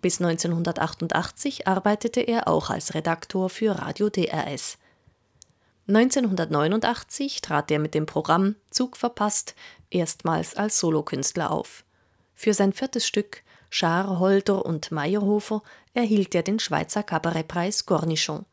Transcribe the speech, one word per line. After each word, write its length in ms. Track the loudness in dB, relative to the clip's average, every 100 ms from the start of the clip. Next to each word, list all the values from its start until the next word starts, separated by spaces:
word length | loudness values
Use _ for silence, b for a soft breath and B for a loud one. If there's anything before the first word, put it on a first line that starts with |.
Bis 180 | 0 2
neunzehnhundertachtundachtzig 1500 | 0 0 0 0 0 0 -2 -2 -2 0 -2 -4 -6 -2 0
arbeitete 540 | 2 2 2 0 0
er 260 | 0 0 2
auch 220 | 2 0
als 240 | -2 -2
Redaktor 560 | -2 -2 -4 -4 -2 -2
für 300 | 0 -2 0
Radio 320 | -4 -2 0
D 160 | 0 0
R 260 | -2 -4
S. 240 | -4 -6 -8 b b b b _ b b b b b 2
Neunzehnhundertneunundachtzig 1500 | 4 4 4 2 0 0 2 2 2 0 -4 -6 -6 -6 -6
trat 300 | -2 -2 0
er 80 | 0
mit 160 | 0
dem 100 | -2
Programm 520 | -2 -4 2 2 2 0 _
Zug 280 | -4 -4 -2
verpasst 560 | -6 0 -2 0 -6 B B B _
erstmals 680 | -2 0 -2 0 0 -2 -2
als 220 | -2 0
Solokünstler 720 | 2 0 0 -2 -2 -2 -2
auf. 340 | -2 -4 -14 _ _ _ _ _
Für 180 | _ 0
sein 220 | 4 2
viertes 320 | 2 -4 -2 -2
Stück 380 | -2 -4 -10 b b b
Schar, 480 | -2 2 2 0 2
Holder 480 | 4 4 4 0 0
und 240 | -4 -4
Meyerhofer 720 | -4 0 2 2 2 0 -6 B B B
erhielt 400 | -2 2 4 4
er 80 | 0
den 160 | 0 -2
Schweizer 440 | 0 -2 0 -4
Kabarettpreis 840 | -2 -2 0 -2 -2 -2 0 -2 0
Cornichon. 580 | 0 2 0 -2 -4 -10